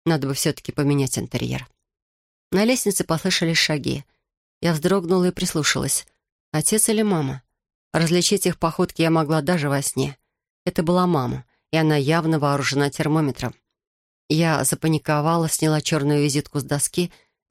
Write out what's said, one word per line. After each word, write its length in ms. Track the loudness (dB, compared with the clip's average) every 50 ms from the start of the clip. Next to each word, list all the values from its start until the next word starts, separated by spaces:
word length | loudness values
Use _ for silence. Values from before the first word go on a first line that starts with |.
| _
Надо 200 | 0 0 0 0
бы 60 | -2 -4
всё-таки 400 | -2 -2 -2 -2 -2 -8 -8 -4
поменять 460 | -2 0 2 2 2 0 -2 -2 -4
интерьер. 500 | -6 -4 -4 -6 -4 -4 -6 -8 -8 -12 _ _ _ _ _ _ _ _ _ _ _ _ _ _ _ _
На 140 | 0 0 2
лестнице 400 | 2 2 0 0 -2 -2 -2 -2
послышались 540 | -2 -4 -2 -2 -2 0 0 0 0 0 0
шаги. 460 | 0 0 -2 -2 -2 -4 -6 -6 -8 _ _ _ _ _ _ _ _ _ _ _ -2
Я 100 | -2 -2
вздрогнула 540 | 0 0 2 0 0 0 0 0 2 2
и 60 | 0 0
прислушалась. 720 | -2 -6 -4 -2 -2 -2 -2 -2 -2 -2 -2 -4 -4 -6 _ _ _ _ _ _ _ _ _
Отец 380 | -4 -2 -2 0 0 0 0 0
или 140 | 2 2 2
мама? 400 | 2 2 0 0 -4 -6 -8 _ _ _ _ _ _ _ _ _ _ 0
Различить 540 | 0 2 4 2 2 2 2 0 2 0
их 120 | -2 -2 0
походки 440 | -4 -4 0 0 -2 -2 0 0 0
я 80 | 2
могла 320 | 2 2 2 2 0 0 0
даже 260 | 0 0 0 0 0
во 140 | -2 -2 -2
сне. 340 | -4 -2 -2 -4 -4 -6 _ _ _ _ _ _ _ _ _ _
Это 180 | -4 -2 0 0
была 240 | 2 2 2 4
мама, 380 | 2 2 0 0 -2 -4 -8 -10 _ _ _ _ _ 0
и 40 |
она 200 | 2 2 4 4
явно 420 | 2 2 2 2 2 2 2 0 2
вооружена 500 | 2 0 0 0 -2 0 0 0 0 0
термометром. 680 | 0 -2 0 2 2 2 2 0 -2 -4 -6 -8 -8 _ _ _ _ _ _ _ _ _ _ _ _ _ _ _
Я 340 | 0 2 2 2 2 2 0
запаниковала, 880 | 0 -2 -2 0 0 0 0 0 0 0 0 2 2 2 2 0 0
сняла 320 | -2 0 0 2 2 0 0
чёрную 400 | 0 -2 0 2 2 2 2 2
визитку 360 | 2 0 -2 -4 -2 _ -6
с 60 | -4
доски — 480 | -2 -4 -2 -2 -2 -2 -2 -4 -4 -6 -16 _ _ _ _ _ _